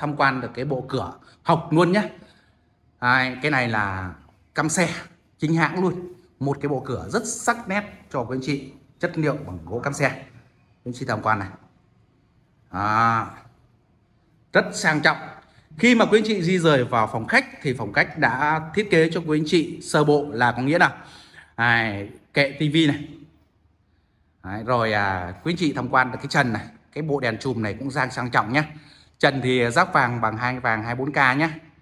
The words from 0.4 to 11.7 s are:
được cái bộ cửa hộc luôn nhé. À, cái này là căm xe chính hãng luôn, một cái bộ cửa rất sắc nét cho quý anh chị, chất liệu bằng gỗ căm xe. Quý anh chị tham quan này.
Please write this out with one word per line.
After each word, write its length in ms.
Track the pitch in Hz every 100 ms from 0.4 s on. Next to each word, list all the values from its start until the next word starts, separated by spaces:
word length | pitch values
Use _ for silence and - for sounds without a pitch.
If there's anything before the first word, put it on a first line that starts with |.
được 100 | 117
cái 100 | -
bộ 200 | 143 131 -
cửa 240 | 131 85 - _ _
hộc 260 | - 170 -
luôn 200 | 156 175
nhé. 160 | 202 - - - _ _ _ _ _ _ _
À, 380 | 123 131 131 127
cái 80 | 147
này 180 | 139 120
là 440 | 110 101 95 92 85 - _ _
căm 140 | - 156
xe 200 | 185 165 - - _ _ _
chính 160 | 156
hãng 280 | 165 151 180
luôn, 300 | 185 - - - _ -
một 180 | 139 139
cái 80 | 143
bộ 140 | 135 -
cửa 220 | 110 -
rất 180 | 190 240
sắc 420 | - - 233 185
nét 140 | 202 208 - -
cho 120 | 139
quý 120 | 120 131
anh 60 |
chị, 300 | 131 143 - - _ _
chất 200 | - 160
liệu 180 | 147 127 -
bằng 120 | 90
gỗ 160 | - 120
căm 120 | 143
xe. 160 | 143 135
Quý 800 | - - - _ _ _ _ 127
anh 40 |
chị 120 | 120 131
tham 160 | 110
quan 160 | 110 107
này. 100 | 92 - _